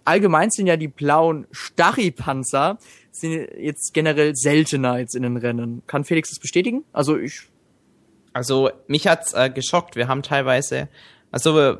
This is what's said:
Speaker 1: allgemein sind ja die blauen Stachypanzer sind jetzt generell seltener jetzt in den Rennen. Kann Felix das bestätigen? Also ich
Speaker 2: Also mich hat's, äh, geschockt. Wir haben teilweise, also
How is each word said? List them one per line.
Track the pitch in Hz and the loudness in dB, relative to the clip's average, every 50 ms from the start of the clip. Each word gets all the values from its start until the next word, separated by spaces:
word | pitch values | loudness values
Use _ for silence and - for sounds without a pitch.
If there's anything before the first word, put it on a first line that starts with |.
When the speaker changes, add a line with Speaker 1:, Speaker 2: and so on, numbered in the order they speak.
| _ | _
Speaker 1:
allgemein | 139 165 196 202 190 165 156 180 220 | 2 2 4 4 4 4 4 2 2
sind | - - 196 | 0 0 2
ja | 180 165 | 2 2
die | 160 156 151 | 2 0 -6
blauen | - - 147 143 147 160 165 165 160 151 - - - | -8 -4 0 2 4 4 4 2 0 -2 -6 -12 -16
Stachypanzer | - - - - - 170 180 226 269 220 175 135 - - - 135 135 131 - - 135 143 175 202 - - - - - _ _ | -16 -16 -6 0 2 4 4 4 2 0 0 -2 -2 -4 -4 -4 -4 -4 -2 0 0 0 0 -2 -4 -10 -20 -20 -20 _ _
sind | - - - 160 160 160 131 - - - | -14 -8 -6 -6 -6 -6 -8 -10 -12 -8
jetzt | - 151 147 - - - - | -8 -8 -6 -6 -10 -4 -2
generell | 156 156 156 151 147 151 151 147 | 0 0 2 2 2 2 2 2
seltener | 127 127 147 147 156 160 - - 139 131 123 123 123 | 0 0 2 4 4 4 2 0 0 0 0 0 -2
jetzt | 127 117 - | -4 -6 -6
in | 123 127 | -4 -4
den | 120 123 | -2 -2
Rennen. | 120 113 120 117 120 117 117 117 120 - | -2 -2 -2 -2 -4 -4 -6 -8 -10 -10
Kann | - - 143 143 | -6 -4 -4 -2
Felix | - 175 160 151 - | 0 -2 -2 -2 -4
das | - - | -10 -12
bestätigen? | - 139 - 175 185 247 233 269 311 _ - | -12 -2 0 0 0 0 -4 -6 -8 _ -4
Also | 151 143 139 156 - | -2 0 0 0 -2
ich | - 143 - - - _ _ _ _ _ _ _ _ _ _ _ _ _ _ _ _ _ - | -4 -6 -10 -14 -18 _ _ _ _ _ _ _ _ _ _ _ _ _ _ _ _ _ -10
Speaker 2:
Also | 127 123 123 135 131 135 - - - _ | -8 -4 0 0 2 2 0 0 -4 _
mich | - 139 151 - | -4 -4 0 2
hat's, | 202 165 160 - - - | 2 2 2 0 -2 0
äh, | - 127 131 | 0 0 0
geschockt. | 127 135 127 - - 175 175 - - | 0 -4 -4 -2 -2 -2 -2 -4 -4
Wir | 117 120 127 | -4 -2 -2
haben | 131 139 139 | -2 -4 -2
teilweise, | - 156 139 135 131 127 127 135 - 135 131 139 - - - - - _ _ _ _ | -2 -2 0 2 2 0 0 0 -2 -4 -6 -6 -8 -12 -20 -20 -20 _ _ _ _
also | - 131 - 160 156 156 147 135 - - | -8 -2 0 2 4 4 4 4 2 0